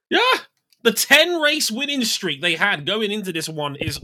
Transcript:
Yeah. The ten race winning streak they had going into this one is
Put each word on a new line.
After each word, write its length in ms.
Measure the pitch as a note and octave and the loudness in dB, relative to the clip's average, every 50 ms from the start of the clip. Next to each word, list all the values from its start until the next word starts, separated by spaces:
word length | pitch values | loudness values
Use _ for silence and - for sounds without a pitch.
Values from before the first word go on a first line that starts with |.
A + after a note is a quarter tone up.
| _ _ | _ _
Yeah. 100 | - F#4 A#4 C5 A#4 - - - _ _ _ _ _ _ | 2 2 4 4 2 0 -2 -8 _ _ _ _ _ _
The 100 | - A#3 G#3+ | 0 0 2
ten 460 | - - - C#4 D4+ D#4+ F4+ F4 E4 | 2 2 4 6 6 6 4 2 2
race 300 | D4+ D4 D4+ D4+ - - | 2 2 2 0 -2 -4
winning 340 | G#3+ A#3+ C#4+ C#4+ C#4+ C4+ A#3 | -4 -4 -4 -2 -2 -2 -2
streak 380 | A3 - - - E3+ D3 C3+ | -2 -2 -2 -2 -4 -4 -2
they 140 | E3 F3 E3 | -2 -2 0
had 320 | D#3 F#3 G3+ G3 D3+ C#3+ D#3+ | 2 0 0 0 0 -2 -2
going 240 | G3+ A3 A3 G3+ | -2 -2 -2 -2
into 200 | G#3 G#3+ F#3+ F#3+ | -2 -4 -4 -6
this 160 | E3 D#3+ D#3 D#3+ | -6 -6 -6 -6
one 280 | D#3+ D3+ D3 C#3+ C#3 | -6 -6 -6 -6 -6
is 240 | C#3 - - - - | -6 -6 -6 -6 -8